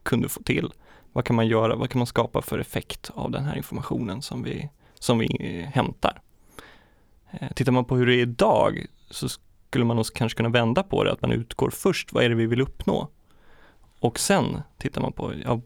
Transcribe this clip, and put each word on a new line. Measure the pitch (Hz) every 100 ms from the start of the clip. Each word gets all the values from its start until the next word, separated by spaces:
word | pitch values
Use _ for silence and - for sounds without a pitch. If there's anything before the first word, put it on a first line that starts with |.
kunde | - 117 -
få | -
till. | - 131 - - - - -
Vad | 123
kan | 123 117
man | 113
göra? | 113 113 113
Vad | 120
kan | 127
man | 120
skapa | 117 117 139
för | - -
effekt | - - - - -
av | - -
den | -
här | 143 135
informationen | 135 135 - 123 117 107
som | - 123
vi, | 120 - 143 _ _
som | - - 113
vi, | - -
eh, | - - 139
hämtar? | 123 - - - - _ _ _ - - - _ _ _ _ -
Eh, | - -
tittar | - 127
man | 127
på | 123 127
hur | 123
det |
är | 123
idag | 120 120 208 113 104 - - - -
så | - 135
skulle | - _ _ - 127
man | 117 117
nog | 110
kanske | - 113 -
kunna | 117
vända | 120 113 151
på | 196 90
det, | 98
att | -
man | -
utgår | 117 120 - -
först, | - 190 - -
vad | -
är | 120
det |
vi | 113 113
vill | 120
uppnå? | 135 - - - - - _ _ - - - _ _ -
Och | 117 -
sen | - 196 120 - - -
tittar | 143 -
man | -
på, | - - -
ja, | 127 120